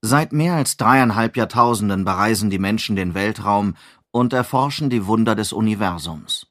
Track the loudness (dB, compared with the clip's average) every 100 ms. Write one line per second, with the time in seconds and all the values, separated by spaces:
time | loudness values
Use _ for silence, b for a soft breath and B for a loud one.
0 | 2 0 2 0 0 0 -2 0 4 4
1 | 4 2 -2 0 -2 2 2 2 0 0
2 | 0 0 0 2 0 -2 -2 -2 -2 -2
3 | -2 -2 -4 -4 0 0 0 -4 B B
4 | _ 0 0 0 0 0 -2 -2 -2 -2
5 | 0 0 2 2 -2 -2 -2 0 -2 -4
6 | -10 -12 -8 -10 -10